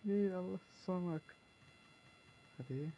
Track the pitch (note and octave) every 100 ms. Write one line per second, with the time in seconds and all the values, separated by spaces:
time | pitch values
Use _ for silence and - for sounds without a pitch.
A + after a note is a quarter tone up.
0 | G#3 G3+ G3+ F3+ F3+ F#3+ - - - F3+
1 | F3 D#3 - - - - - - - -
2 | - - - - - - C3 C3 D3+